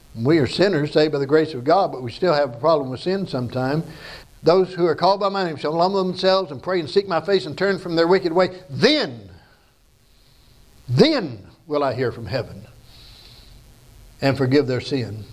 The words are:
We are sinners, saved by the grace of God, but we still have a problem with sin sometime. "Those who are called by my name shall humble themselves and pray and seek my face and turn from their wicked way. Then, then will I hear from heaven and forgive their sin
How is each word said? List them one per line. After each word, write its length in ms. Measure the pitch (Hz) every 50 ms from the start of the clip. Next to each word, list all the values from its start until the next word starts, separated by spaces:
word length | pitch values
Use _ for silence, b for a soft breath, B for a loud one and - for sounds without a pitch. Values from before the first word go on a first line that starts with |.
| - - -
We 220 | 113 113 135 165
are 100 | 160 131
sinners, 460 | - - - 175 208 180 143 147 147 -
saved 180 | 160 156 156
by 80 | 147 139
the 60 | 139
grace 280 | 131 151 160 156 151 -
of 120 | 123 120
God, 260 | 147 170 196 185 151
but 100 | 139 127
we 120 | 127 117 -
still 200 | - 185 175 151
have 200 | 147 143 127 120
a 40 |
problem 320 | 117 139 160 165 147 135 127
with 120 | 131 151
sin 260 | - 180 190 196 180
sometime. 560 | - - 127 123 107 120 127 127 131 147 160 165 B B B B B B B B B - -
"Those 320 | - 160 175 190 185 185 -
who 100 | 170 175
are 100 | 165 147
called 240 | - 170 185 202 196
by 80 | 208
my 160 | 196 196 196 185
name 140 | 170 151
shall 200 | - - 147 156
humble 240 | 165 175 190 202 190
themselves 480 | 185 185 180 - 185 190 185 190 190 -
and 140 | 147 120 -
pray 160 | 175 190 180
and 100 | 156 127
seek 200 | - 196 196 196
my 100 | 170 160
face 260 | 160 196 202 185 -
and 120 | 151 135
turn 200 | - 185 202 190
from 200 | 170 - 175 165
their 100 | 165 165
wicked 240 | 165 196 185 190 165
way. 200 | 165 185 185 180 185 B B -
Then, 600 | 135 123 165 254 302 294 220 143 120 110 101 92 90 b b b b b b b b b _ _ _ _ _ _ _ _ _ _ _ _ _ _ _ _ _ _ _ - _
then 580 | - 123 143 240 320 311 254 185 139 117 98 95 - - _ _
will 180 | 156 147 147 143
I 100 | 135 120
hear 200 | 123 127 117 113
from 140 | 117 113
heaven 400 | 92 131 123 104 85 87 98 - - - - B B B B B B B B B B B B B B B B B - - _ _ - - - - - - -
and 160 | 139 139 127
forgive 280 | 135 135 123 135 147 131
their 120 | 123 127 120
sin 460 | - - 147 131 113 101 104 110 101 -